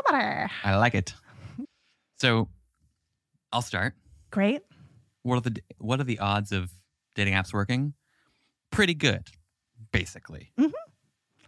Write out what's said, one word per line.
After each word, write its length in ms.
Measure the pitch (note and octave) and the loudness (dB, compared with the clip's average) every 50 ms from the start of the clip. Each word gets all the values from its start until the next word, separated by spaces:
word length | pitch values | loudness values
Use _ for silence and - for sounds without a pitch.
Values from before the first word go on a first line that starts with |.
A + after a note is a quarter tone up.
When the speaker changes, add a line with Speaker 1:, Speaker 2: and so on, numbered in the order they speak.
| C#5+ | 2
Speaker 1:
Summary. 400 | C5 D4+ C4 G#3+ - - - - - - - - | 2 2 2 2 0 -2 -2 -4 -6 -6 -4 0
Speaker 2:
I 120 | - F#2+ | 2 4
like 180 | G2+ A#2 A#2+ G#2+ | 4 4 4 2
it. 200 | G2 F#2 - - - _ - - - - - - - C#4+ - _ _ _ _ _ _ _ _ _ - | 0 -2 -4 -8 -16 _ -20 -20 -20 -20 -16 -14 -14 -14 -14 _ _ _ _ _ _ _ _ _ 0
So 300 | - B2+ A2+ A2+ A2 - - _ _ _ _ _ _ _ _ _ _ _ _ _ _ _ _ _ _ _ | 2 4 4 4 2 0 -6 _ _ _ _ _ _ _ _ _ _ _ _ _ _ _ _ _ _ _
I'll 120 | A2 A#2+ A#2 | -4 -4 -2
start. 320 | - - F2+ G2+ C3+ - _ _ _ - - _ _ | -2 -2 -2 -2 -4 -4 _ _ _ -20 -20 _ _
Speaker 1:
Great. 320 | - G3+ G3 G#3 C4+ D4 - _ - - - - _ _ _ _ _ _ - | -2 0 2 2 0 -2 -6 _ -20 -20 -20 -20 _ _ _ _ _ _ -2
Speaker 2:
What 140 | B2 B2 | 0 0
are 40 | B2 | 0
the, 200 | A2+ B2 G#2+ - - - - - | 0 -2 -4 -6 -8 -16 -16 -8
what 200 | A2 A2 B2+ C3+ | -4 -2 -2 -2
are 40 | C#3 | -2
the 160 | B2 A2+ - | -2 -4 -2
odds 320 | G2+ G2+ G2+ G#2 G#2 G2 | 0 0 0 0 0 -2
of 200 | G2 F#2+ F2+ F2+ - - _ _ _ _ _ _ _ | -2 -4 -4 -6 -10 -16 _ _ _ _ _ _ _
dating 180 | G#2+ G2+ G2 F#2+ | -2 0 2 2
apps 180 | G2 F#2 - | 0 0 0
working? 420 | - G2+ G2+ G2+ B2 B2+ C#3 D3 - _ _ _ _ _ _ _ _ _ _ _ _ _ _ _ | -2 -2 0 0 0 0 0 -2 -4 _ _ _ _ _ _ _ _ _ _ _ _ _ _ _
Pretty 220 | - - G3+ F3 E3+ | 2 2 4 4 2
good, 340 | D3 D3+ C3 G2 F#2+ - - - _ _ _ _ _ _ _ _ A2+ A2 - | 2 2 0 0 0 -4 -12 -20 _ _ _ _ _ _ _ _ -20 -6 -4
basically. 600 | - A#2 - - - A#2 - - D#3 - C#3 - _ A#3+ | -2 -2 -2 -4 -10 -16 -16 -16 -16 -16 -16 -6 _ 2
Speaker 1:
Mm-hmm. 100 | C#4+ D4+ A#4 D#5 E5 - _ _ _ _ _ _ _ _ _ _ _ | 2 2 2 -4 -12 -16 _ _ _ _ _ _ _ _ _ _ _